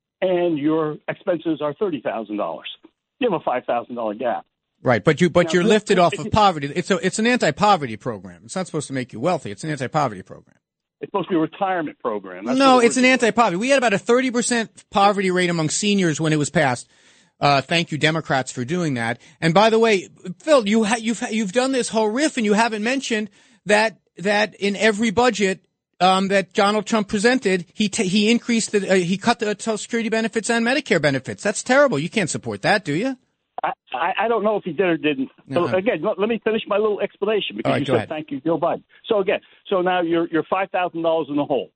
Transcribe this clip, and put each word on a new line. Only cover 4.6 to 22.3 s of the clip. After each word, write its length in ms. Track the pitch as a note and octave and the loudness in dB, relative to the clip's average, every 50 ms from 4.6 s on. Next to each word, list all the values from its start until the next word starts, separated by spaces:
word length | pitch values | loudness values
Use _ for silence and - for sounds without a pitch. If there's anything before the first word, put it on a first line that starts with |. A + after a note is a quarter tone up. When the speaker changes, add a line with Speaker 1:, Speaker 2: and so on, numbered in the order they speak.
| _ _ _ _ | _ _ _ _
Speaker 2:
Right, 220 | - B2+ B2 G#2+ - | 0 0 2 2 2
but 160 | E3 D3+ - | 2 2 2
you, 100 | F3+ E3+ | 2 2
but 180 | - F3 F3 | 2 2 0
Speaker 1:
Now, 40 | E3 E3 | 2 2
Speaker 2:
you're 100 | F3+ F3 | 2 4
Speaker 1:
this, 60 | F#3 | 4
Speaker 2:
lifted 280 | G#3+ G#3+ - - G3+ | 2 2 2 2 2
Speaker 1:
this, 60 | G#3 A3+ | 4 4
Speaker 2:
off 100 | G#3+ G3+ | 2 2
Speaker 1:
if 60 | - | -2
Speaker 2:
of 40 | D3 | -6
Speaker 1:
you 40 | G#3+ | -2
Speaker 2:
poverty. 400 | - A3 G#3 G3 E3+ D3+ C#3+ C#3+ - | 2 2 4 4 2 0 -4 -6 -6
It's 160 | F3 E3 - | -4 -2 -2
a, 160 | G3 E3+ - | -2 0 -2
it's 140 | F#3 - - | -2 -2 0
an 80 | A3 | 0
anti-poverty 720 | A#3+ B3 - G#3+ D#3+ C#3+ - G3+ G#3+ G3+ E3 C#3+ A#2 G#2+ | 0 0 2 0 0 0 2 4 4 4 2 0 -6 -10
program. 460 | - - C3 A2 F#2+ F#2 F#2 F2 E2 G2 | -8 -8 -8 -10 -10 -12 -16 -18 -20 -16
It's 100 | A2+ - | -10 -8
not 100 | F#3+ F#3 | -8 -8
supposed 220 | - - D#3 C#3 | -6 -6 -8 -8
to 60 | - C3+ | -6 -6
make 180 | C3 B2+ B2 | -8 -8 -8
you 80 | - G#2+ | -8 -4
wealthy. 320 | B2 F3+ F3+ D3+ - G#2+ | -2 -2 -2 -2 -4 -8
It's 120 | G#2 - - | -12 -10 -8
an 40 | D#3 | -8
anti-poverty 500 | D3+ C3+ C3 A#2 - D#3 C#3 A#2+ G#2 F#2 - | -6 -6 -6 -2 0 0 0 0 -2 -6 -16
program. 320 | - D2+ D#2+ E2+ _ _ _ _ _ _ _ _ _ _ - | -18 -20 -20 _ _ _ _ _ _ _ _ _ _ _ -14
Speaker 1:
It's 80 | C#3+ - | -10 -6
supposed 160 | - G3 E3 | -4 -4 -4
to 60 | - F#3+ | -2 -2
be 40 | |
a 40 | D#3 | -2
retirement 580 | D#3+ D#3 - - G3 F#3+ F#3 E3+ D#3 C#3+ - _ | -2 -2 -4 -4 -4 -2 -2 -4 -4 -8 -8 _
program. 460 | - B2 G#2+ G#2 F#2 F#2+ - - - | -6 -6 -6 -6 -8 -12 -14 -10 -6
That's 120 | A#3+ B3+ | -2 0
Speaker 2:
No, 180 | C4 C#4 C4+ B3+ | 2 4 6 6
Speaker 1:
what 100 | B3+ A#3 | 6 4
it 20 | |
Speaker 2:
it's 100 | A3+ - | 2 2
an 60 | C4 B3 | 4 2
Speaker 1:
was. 60 | B3+ | 4
Speaker 2:
anti-poverty. 460 | C4 B3 A#3+ G#3+ G#3 A#3 A#3+ G3+ E3+ | 4 4 2 2 2 2 2 2 2
We 120 | F#3 A#3 C4 | -2 0 0
had 80 | C#4 | 2
about 160 | C4+ B3+ A3+ G3 | 2 2 2 0
a 60 | F3+ | 0
thirty 320 | - - A#3 B3+ C4 C4 | 0 2 2 2 2 0
percent 540 | A3 B3 - - B3 A#3 A3 - _ - - _ | -2 -2 -2 -2 -2 -2 -4 -6 _ -20 -12 _
poverty 420 | - G#3+ G3 G#3 G3+ G3 F#3+ F#3 | 0 4 4 4 4 2 0 0
rate 180 | F3+ F3+ F3+ F3 | 2 2 2 2
among 200 | F3 E3 D#3 D3 | 2 2 0 0
seniors 500 | - - G#3 G#3 G3+ G3 F#3 E3 D3 D#3 | -2 0 0 2 2 4 2 2 0 0
when 140 | D#3+ D#3 D#3 | 0 0 2
it 40 | |
was 120 | D3+ D3 - | 0 0 0
passed. 380 | - F3 D3 C3 B2 - - _ _ _ _ _ _ _ _ _ _ - | 0 2 2 2 0 -2 -8 _ _ _ _ _ _ _ _ _ _ 0
Uh, 200 | D3+ C#3+ C#3+ C3+ | 2 2 2 2
thank 300 | - - E3+ E3+ E3+ - | 2 0 -2 -2 -2 -2
you, 60 | D#3 | -2
Democrats, 540 | C#3+ D3+ D#3 D#3+ D#3+ - - D3+ C3 C3 - | 0 2 2 2 0 -2 0 0 0 -2 -2
for 140 | - C3 B2 | -6 -6 -6
doing 300 | A#2+ E3+ F3+ F3 D3+ C3 | -4 -4 -2 -2 -2 -2
that. 240 | A#2 A#2 A2+ A#2+ - _ - _ - | -2 -4 -4 -6 -8 _ -20 _ -2
And 140 | D#3 E3 D#3 | 0 2 4
by 160 | G3 A3 A3+ | 6 6 6
the 100 | A3 A3+ | 6 4
way, 300 | A3+ A3+ G#3 F#3 - - _ _ - F#3 F3 _ | 4 4 2 2 -2 -6 _ _ -14 -14 -14 _
Phil, 280 | - D#4 D4+ C4 G#3 | 0 4 4 4 4
you 160 | G3 A3 A3+ A3 | 4 2 2 2
ha-, 140 | G3 B3 | 2 0
you've 240 | A#3 A3 A3+ A3+ - | -2 -2 -4 -4 -4
ha-, 80 | B3 G3 | -4 -4
you've 240 | A3 A3 A3+ F#3 F3 | -2 -2 -2 -2 0
done 180 | B3 B3+ C4+ | 0 0 0
this 160 | C4+ B3+ A3+ | 0 -2 -2
whole 220 | - G3+ A3+ A3 G#3+ | -2 0 0 0 0
riff, 260 | G#3+ C4 D#4 D4+ | 0 0 0 0